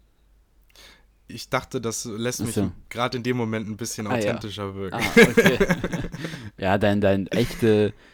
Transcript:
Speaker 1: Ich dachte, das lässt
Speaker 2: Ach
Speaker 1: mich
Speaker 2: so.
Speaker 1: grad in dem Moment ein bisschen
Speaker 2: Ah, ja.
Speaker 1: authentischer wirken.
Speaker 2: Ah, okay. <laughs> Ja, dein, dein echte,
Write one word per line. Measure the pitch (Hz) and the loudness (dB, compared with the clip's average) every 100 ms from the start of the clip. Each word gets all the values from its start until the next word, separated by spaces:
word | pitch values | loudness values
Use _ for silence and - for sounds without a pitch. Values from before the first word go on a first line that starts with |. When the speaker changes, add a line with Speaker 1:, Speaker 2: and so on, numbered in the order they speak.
| _ _ _ _ _ _ _ - - - _ _ - | _ _ _ _ _ _ _ -20 -20 -20 _ _ -18
Speaker 1:
Ich | 113 - | -16 -4
dachte, | 127 - 135 | -4 -2 -4
das | 113 - | -4 -6
lässt | 120 107 117 120 | -8 -4 -4 -4
Speaker 2:
Ach | 117 | -4
Speaker 1:
mich | 107 | 0
Speaker 2:
so. | 110 - - | -2 -4 -12
Speaker 1:
grad | 113 123 127 | -4 -2 -2
in | |
dem | 117 123 | -2 0
Moment | 113 110 104 | 0 -2 -4
ein | 104 | -8
bisschen | 113 - 107 | -8 -6 -2
Speaker 2:
Ah, | 117 | 0
ja. | |
Speaker 1:
authentischer | 104 113 107 98 98 98 | 0 -2 -6 -6 -8 -6
wirken. | 98 120 | -6 -4
Speaker 2:
Ah, | 117 233 - | 2 6 8
okay. | 120 196 123 | 8 4 4
<laughs> | - - - - - - 165 143 107 - | 2 0 -2 -6 -8 -8 -10 -12 -16 -6
Ja, | 95 98 | 0 2
dein, | 104 101 | 2 4
dein | 101 98 90 | 2 2 0
echte, | 98 120 - 113 107 104 - - | -2 -2 2 4 4 2 -2 -18